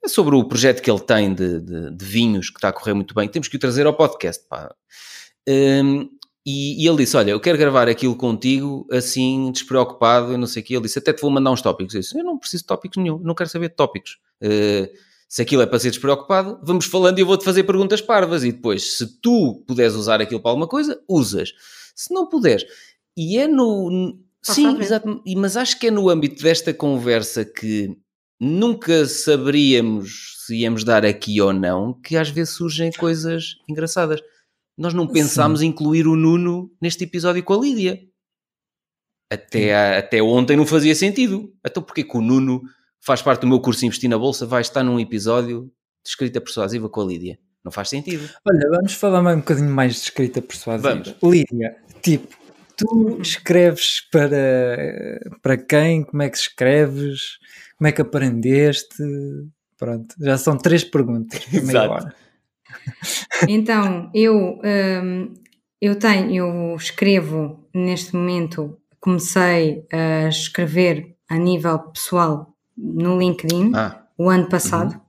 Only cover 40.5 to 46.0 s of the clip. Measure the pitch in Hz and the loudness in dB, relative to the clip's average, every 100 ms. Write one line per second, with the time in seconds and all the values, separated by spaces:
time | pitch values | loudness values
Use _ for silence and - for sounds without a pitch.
40.5 | 147 151 156 147 151 196 202 254 196 - | 4 4 4 4 2 0 0 0 0 -6
41.5 | _ - - - - 143 123 110 131 131 | _ -8 -8 -8 -8 -4 -2 2 2 2
42.5 | 127 127 _ _ _ - 131 - 127 123 | -2 -6 _ _ _ -2 0 2 2 4
43.5 | 127 123 113 120 - 127 113 127 - 117 | 2 2 0 -2 -2 -2 0 0 -4 -2
44.5 | 123 117 - 127 120 120 113 104 117 123 | -2 -2 -2 0 0 -2 -4 0 0 0
45.5 | 120 127 _ _ _ | -6 -12 _ _ _